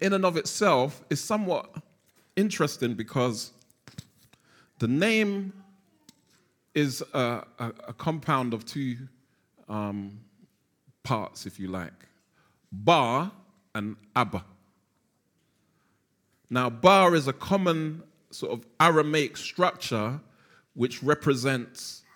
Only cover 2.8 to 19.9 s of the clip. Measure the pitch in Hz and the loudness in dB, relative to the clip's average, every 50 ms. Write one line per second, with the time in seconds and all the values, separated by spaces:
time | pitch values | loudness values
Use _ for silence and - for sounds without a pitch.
2.8 | 127 120 117 101 113 - - 139 123 127 113 107 - - - _ _ _ _ _ | -2 -2 -2 -4 -6 -4 -2 0 0 0 -2 -4 -8 -12 -14 _ _ _ _ _
3.8 | _ - - - - _ _ _ _ _ _ _ _ _ _ _ _ _ _ - | _ -20 -20 -20 -20 _ _ _ _ _ _ _ _ _ _ _ _ _ _ -4
4.8 | 123 113 127 147 190 226 220 220 214 202 202 196 196 190 - - - _ _ _ | -2 0 0 2 2 2 2 2 2 0 -2 -4 -6 -8 -12 -16 -20 _ _ _
5.8 | _ _ _ _ _ - - _ _ _ _ _ _ _ _ _ _ _ - 151 | _ _ _ _ _ -20 -20 _ _ _ _ _ _ _ _ _ _ _ -2 0
6.8 | 147 139 127 - 139 - - 143 123 120 120 104 - - _ - 120 117 - - | 0 0 -2 -6 -8 -6 -4 -2 -2 -2 -2 -6 -8 -12 _ -10 -10 -10 -10 -10
7.8 | - - 123 - - 170 160 156 135 160 151 131 127 123 117 110 - - - 143 | -14 -16 -14 -8 -4 -4 -4 -4 -2 0 0 0 0 -2 -4 -6 -8 -8 -8 -6
8.8 | 139 127 120 120 135 135 _ _ _ _ _ _ _ _ _ _ _ - 107 107 | -6 -6 -6 -8 -10 -16 _ _ _ _ _ _ _ _ _ _ _ -8 -6 -6
9.8 | 104 101 101 104 98 98 101 113 117 _ _ _ _ _ _ _ _ _ _ _ | -4 -4 -6 -6 -8 -10 -12 -16 -20 _ _ _ _ _ _ _ _ _ _ _
10.8 | _ _ _ _ - - 131 110 95 - - - - 95 - - 95 92 92 92 | _ _ _ _ -6 -4 -4 -4 -4 -6 -10 -14 -16 -14 -12 -10 -8 -8 -6 -6
11.8 | 87 - - - - _ _ _ _ _ _ _ _ _ _ _ _ _ - 98 | -8 -10 -12 -18 -20 _ _ _ _ _ _ _ _ _ _ _ _ _ -14 0
12.8 | 104 117 170 156 131 117 120 139 165 196 - - - _ _ _ _ _ - 110 | 4 6 6 6 6 4 2 0 0 -2 -6 -14 -20 _ _ _ _ _ -8 -8
13.8 | 104 107 107 - _ _ - 123 120 104 - 90 - - - _ _ _ _ _ | -8 -8 -8 -12 _ _ 0 0 0 0 -2 -6 -8 -12 -18 _ _ _ _ _
14.8 | _ _ _ _ _ _ _ _ _ _ _ _ _ _ _ _ _ _ _ _ | _ _ _ _ _ _ _ _ _ _ _ _ _ _ _ _ _ _ _ _
15.8 | _ _ _ _ _ _ _ _ _ _ _ _ _ - 120 127 127 123 117 117 | _ _ _ _ _ _ _ _ _ _ _ _ _ -4 -2 0 0 0 2 4
16.8 | 170 185 196 196 190 175 175 160 135 135 127 - - - 190 196 185 175 165 160 | 6 8 8 8 8 6 6 4 2 0 -4 -4 -2 -2 0 0 2 2 0 0
17.8 | 156 156 156 165 - - _ _ _ _ - - - - - 117 - - _ - | -2 -6 -8 -10 -14 -20 _ _ _ _ -14 -10 -8 -6 -6 -8 -10 -6 _ 4
18.8 | 156 170 165 156 147 151 156 156 143 - - - - - - - 180 180 - - | 4 6 6 6 4 4 2 0 0 0 -4 -8 -12 -8 -2 0 0 0 0 -2
19.8 | - - | -6 -4